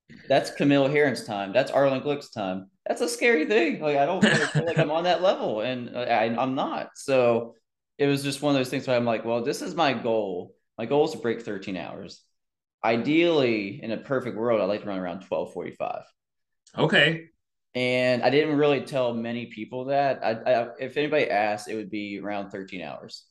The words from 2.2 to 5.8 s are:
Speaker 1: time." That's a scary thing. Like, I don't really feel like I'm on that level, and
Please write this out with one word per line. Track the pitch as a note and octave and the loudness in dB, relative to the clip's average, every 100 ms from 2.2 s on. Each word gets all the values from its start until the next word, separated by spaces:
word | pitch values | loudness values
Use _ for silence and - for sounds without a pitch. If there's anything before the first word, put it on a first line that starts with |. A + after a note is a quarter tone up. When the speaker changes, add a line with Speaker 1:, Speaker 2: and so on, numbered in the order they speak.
| - | -6
Speaker 1:
time." | A2+ F#2+ F#2+ - _ - | -6 -4 -4 -8 _ -6
That's | B3 | -4
a | A#3+ | -2
scary | - B3 F#3 D#3 | 0 2 4 4
thing. | G#3+ D#4+ F#3 | 2 2 0
Like, | D3+ C#3+ | 0 2
I | D3 | 2
don't | F#3 F#3+ | 4 4
really | C#3+ D3 | 4 2
feel | D3+ E3 | 0 0
like | D#3 | 2
I'm | D3 | 2
on | D#3+ | 2
that | F3+ E3 | 2 2
level, | F#3 C#4 F#3 G#2+ | 2 2 0 -2
and | B2 B2 | -2 -4